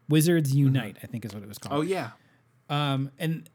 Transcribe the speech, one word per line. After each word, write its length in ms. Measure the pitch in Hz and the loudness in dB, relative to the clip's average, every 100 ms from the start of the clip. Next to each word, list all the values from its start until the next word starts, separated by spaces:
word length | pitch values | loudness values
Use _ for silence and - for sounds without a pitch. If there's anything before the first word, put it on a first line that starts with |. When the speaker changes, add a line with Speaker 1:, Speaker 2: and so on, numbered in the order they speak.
| - | 2
Speaker 1:
Wizards 420 | 156 160 170 143 | 4 6 4 4
Speaker 2:
Mm-hmm. 80 | 135 | 4
Speaker 1:
Unite, 380 | 139 135 107 - | 4 4 0 -8
I 40 | - | -12
think 180 | 113 | -10
is 100 | 107 | -10
what 80 | 104 | -12
it 60 | 101 | -14
was 100 | 104 | -14
called. 200 | 113 143 | -6 -4
Speaker 2:
Oh, 40 | |
yeah. 280 | 160 185 113 - _ _ _ _ - | -2 -4 -6 -12 _ _ _ _ -6
Speaker 1:
Um, 400 | 147 147 135 135 - | -2 -2 -2 -4 -6
and 300 | 160 160 - | -6 -6 -10